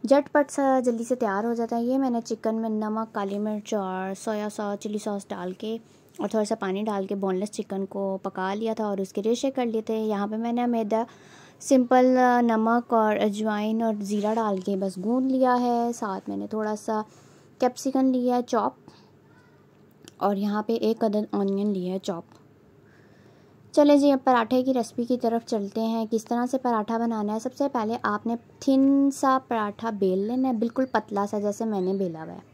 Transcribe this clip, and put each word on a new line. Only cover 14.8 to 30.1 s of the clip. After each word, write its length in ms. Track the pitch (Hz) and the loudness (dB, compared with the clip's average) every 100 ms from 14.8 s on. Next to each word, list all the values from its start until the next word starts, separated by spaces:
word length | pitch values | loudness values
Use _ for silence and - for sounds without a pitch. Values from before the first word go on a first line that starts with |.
| 196 185 | -2 -4
गूंद 300 | 196 254 262 | -2 0 2
लिया 220 | 262 254 247 | 2 4 4
है। 360 | 247 240 233 | 2 0 0
साथ 360 | 240 214 190 202 | -4 -6 -6 -6
मैंने 180 | 196 208 | -8 -6
थोड़ा 220 | 220 214 214 | -4 -4 -4
सा 260 | - 214 214 - - - - _ | -4 -4 -6 -14 -20 -20 -20 _
कैप्सिकम 500 | 254 247 269 262 262 | -2 0 -2 2 2
लिया 240 | 254 247 247 | 2 0 0
है 60 | |
चॉप 340 | 240 233 220 - - - - _ - - _ _ _ _ - _ - _ | 0 -2 -2 -6 -20 -20 -20 _ -20 -20 _ _ _ _ -20 _ -20 _
और 160 | 196 202 | -2 0
यहाँ 260 | 208 208 214 | -2 -2 -2
पे 80 | 226 220 | 0 0
एक 180 | 226 | 0
अदद 240 | 226 208 214 208 | 0 -2 -2 -2
ऑनियन 380 | 196 196 208 | -2 0 -2
लिया 200 | 196 180 | -2 -4
है 60 | 190 | -6
चॉप। 240 | 190 170 - - - _ _ _ - - - - - - - _ - | -6 -8 -10 -20 -20 _ _ _ -20 -20 -20 -20 -20 -20 -20 _ -2
चलें 240 | - 294 294 | 4 6 8
जी, 100 | 285 | 6
अब 80 | 269 | 4
पराठे 420 | 269 247 220 254 | 4 2 4 0
की 80 | 254 | 2
रेसिपी 300 | 254 226 - 233 | 0 -2 -4 -2
की 100 | 247 | 0
तरफ 260 | 233 233 | 0 -2
चलते 380 | 233 226 202 220 | -2 -4 -4 -4
हैं, 260 | 226 226 220 | -2 -2 -2
किस 180 | 226 - | -2 -2
तरह 180 | 240 247 | -2 0
से 120 | 262 | -2
पराठा 400 | 254 226 208 233 | 0 -2 -2 -2
बनाना 360 | 233 220 208 | -2 -2 -2
है। 60 | 220 | -4
सबसे 280 | 240 - 277 | -6 -4 -2
पहले 280 | 262 214 233 214 | -2 -2 -2 -2
आपने 300 | 208 226 233 - - | -2 -4 -6 -8 -6
थिन 480 | - 269 269 277 277 | 2 4 6 4 2
सा 260 | 277 269 262 | 2 2 2
पराठा 520 | 254 233 208 202 226 | 0 -4 -4 -4 -6
बेल 260 | 208 196 | 0 0